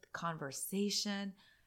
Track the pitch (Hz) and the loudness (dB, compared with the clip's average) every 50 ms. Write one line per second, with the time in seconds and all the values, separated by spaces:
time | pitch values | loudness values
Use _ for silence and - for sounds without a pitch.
0 | - _ - - 170 170 165 151 147 139 135 - - - 190 196 202 208 196 - | -18 _ -6 -2 -2 -2 -2 -2 -4 -4 -4 -4 -4 0 2 2 4 4 4 2
1 | - 208 202 196 202 202 190 - - - - _ - | 2 2 0 0 -2 -4 -6 -8 -20 -20 -20 _ -20